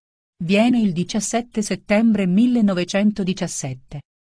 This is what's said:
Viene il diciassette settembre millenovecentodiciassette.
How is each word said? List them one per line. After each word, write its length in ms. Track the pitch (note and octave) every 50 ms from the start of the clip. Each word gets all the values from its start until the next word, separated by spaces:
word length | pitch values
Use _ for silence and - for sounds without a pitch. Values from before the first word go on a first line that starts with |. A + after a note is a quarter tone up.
| _ _ _ _ _ _ _ _ F3
Viene 360 | E3 G3 G3+ A3+ B3 B3 A#3+
il 140 | A3 G3+ D#3+
diciassette 680 | E3+ F3+ F3 - G#3+ G3 - - A#3 A#3+ - - A3+
settembre 640 | G#3 - F#3+ F3+ _ - G#3 G#3 A#3 A#3 G#3+ G3+ G3
millenovecentodiciassette. 1800 | F3+ F3+ G3+ A#3+ B3 B3 A#3+ G#3+ G3+ F#3+ F3 F3 F3 - G3 G#3 G#3+ G#3 - F#3+ F3+ F#3 - F#3 D#3+ - - - C3+ C3 C3 - _ D#3 C#3+ - _ _ _ _ _